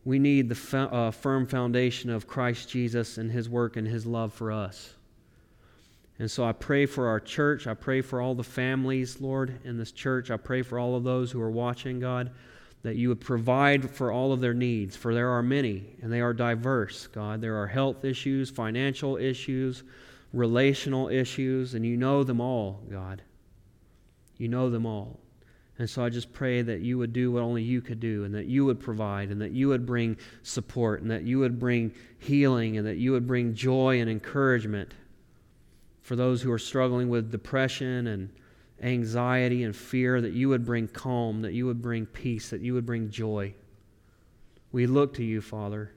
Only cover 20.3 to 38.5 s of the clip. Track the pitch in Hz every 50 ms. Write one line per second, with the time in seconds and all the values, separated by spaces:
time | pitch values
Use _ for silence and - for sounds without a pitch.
20.3 | - 123 120 113 117 120 135 139 139 139 - 139 135 131 131 - - 131 127 127
21.3 | - - 135 131 131 131 127 127 127 113 113 117 120 120 123 135 139 143 139 131
22.3 | 127 117 120 127 131 120 107 95 98 104 110 107 101 95 92 92 95 92 - -
23.3 | _ - _ _ - - - - _ _ _ _ _ _ _ _ _ _ _ -
24.3 | - - 120 113 117 127 127 127 120 113 113 113 110 104 101 113 - - - -
25.3 | _ - - - - _ _ _ - - 120 110 - 135 120 120 117 120 120 -
26.3 | - - 135 127 123 123 120 117 110 87 90 120 123 123 120 117 117 123 127 123
27.3 | 120 120 117 120 120 117 113 117 123 123 123 - 120 110 117 113 110 104 104 101
28.3 | 104 104 87 - 127 139 139 135 123 - - - 110 107 110 101 101 98 101 98
29.3 | 101 104 107 92 - 127 135 139 135 123 120 117 123 120 117 113 110 - - -
30.3 | - - - - - 131 120 - - 127 117 110 104 76 80 113 113 101 80 117
31.3 | 127 135 135 123 120 120 123 123 123 120 117 110 - - - - - - - -
32.3 | 139 143 143 135 127 120 113 113 110 107 104 107 98 82 120 127 135 127 120 123
33.3 | 127 123 120 117 113 110 127 131 127 131 131 131 131 123 117 113 110 107 - -
34.3 | - 143 139 131 127 120 107 107 107 101 98 - - - - - - - - -
35.3 | - - - - _ - - - - - - - - - _ - 123 120 127 127
36.3 | 127 120 127 127 117 113 - - - 135 127 127 123 123 127 123 120 117 110 110
37.3 | 113 104 - - - 135 131 131 127 - 131 127 127 123 120 117 107 98 95 98
38.3 | - - - -